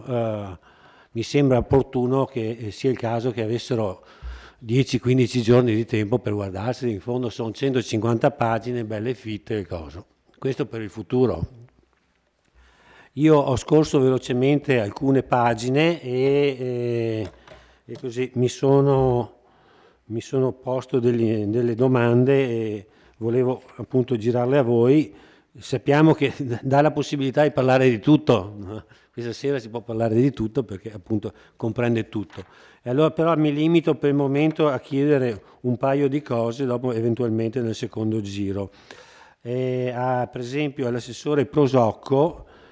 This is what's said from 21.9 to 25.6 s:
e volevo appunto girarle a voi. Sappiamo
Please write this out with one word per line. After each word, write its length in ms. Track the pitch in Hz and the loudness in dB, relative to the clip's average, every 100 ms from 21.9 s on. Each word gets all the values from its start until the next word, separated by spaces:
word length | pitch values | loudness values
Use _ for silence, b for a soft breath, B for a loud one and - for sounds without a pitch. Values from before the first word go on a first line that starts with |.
| 127 120 123 127 139 131 | 4 4 4 4 2 2
e 380 | 117 110 104 - b b b | -2 -4 -8 -12 b b b
volevo 440 | 110 123 127 - - - | -2 0 0 -2 -10 -16
appunto 400 | 110 131 117 117 | -2 -2 0 0
girarle 420 | 113 120 123 143 | 0 0 2 2
a 40 | |
voi. 520 | 117 117 123 151 151 b b b b | 4 4 6 4 2 b b b b
Sappiamo 540 | 113 | -18